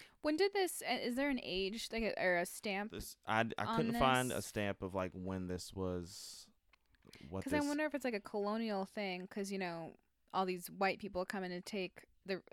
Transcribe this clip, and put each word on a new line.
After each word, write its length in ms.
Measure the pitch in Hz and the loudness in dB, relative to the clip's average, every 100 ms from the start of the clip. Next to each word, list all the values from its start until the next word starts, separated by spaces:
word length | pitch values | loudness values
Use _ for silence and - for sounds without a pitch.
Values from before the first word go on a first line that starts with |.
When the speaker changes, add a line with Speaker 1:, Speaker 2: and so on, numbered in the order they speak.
| - _ | -20 _
Speaker 1:
When 140 | 302 311 | 0 4
did 160 | 392 | 4
this, 280 | 403 359 - - | 4 2 0 0
uh, 60 | |
is 200 | 254 - 247 | 0 0 2
there 120 | 285 | 2
an 120 | 254 | 2
age, 460 | - 180 190 220 - | 0 0 0 -2 -4
like, 100 | 226 | 0
a, 200 | 220 - | 0 2
or 160 | 180 175 | 4 4
a 80 | 180 | 2
stamp 460 | - 214 196 208 | -2 -2 -2 -2
Speaker 2:
this, 240 | 92 - - - | -6 -8 -10 2
I 160 | 110 | 4
d-, 120 | 117 - | 4 0
I 60 | |
Speaker 1:
on 120 | 107 - | 2 2
Speaker 2:
couldn't 180 | - - | 2 6
find 320 | 131 127 127 | 6 6 4
a 40 | - | 0
Speaker 1:
this? 100 | - | 0
Speaker 2:
stamp 340 | 110 101 95 | 0 0 0
of, 120 | 95 | -2
like, 180 | 95 92 | 0 -2
when 340 | 90 92 92 90 | -2 -2 -2 -2
this 260 | 90 - | -4 -4
was, 720 | 95 92 90 87 - - - - _ _ _ _ _ - - - | -2 0 0 -4 -10 -14 -14 -18 _ _ _ _ _ -20 -18 -8
what 160 | 160 | -6
Speaker 1:
'Cause 80 | 269 | 0
I 60 | 294 | 0
Speaker 2:
this 80 | 285 | 2
Speaker 1:
wonder 160 | 294 | 0
if 100 | 302 | 0
it's, 100 | 294 | 0
like, 100 | 254 | -2
a 60 | 208 | -4
colonial 680 | - 214 202 220 226 196 190 | -4 -2 0 0 0 -2 -2
thing, 400 | - 202 180 180 | -4 -4 -4 -6
'cause, 260 | 214 196 | -6 -4
you 60 | 196 | -2
know, 340 | 180 170 160 - _ _ _ | -2 -4 -8 -12 _ _ _
all 140 | 185 190 | 0 2
these 240 | 180 175 | 0 -6
white 280 | 170 196 - | 2 2 2
people 280 | 196 180 190 | -4 -4 -2
coming 240 | 202 185 | -2 -4
to 100 | 180 | -6
take 460 | - 208 180 - - _ | -4 -4 -4 -6 -20 _
the, 160 | 185 190 - | -6 -6 -4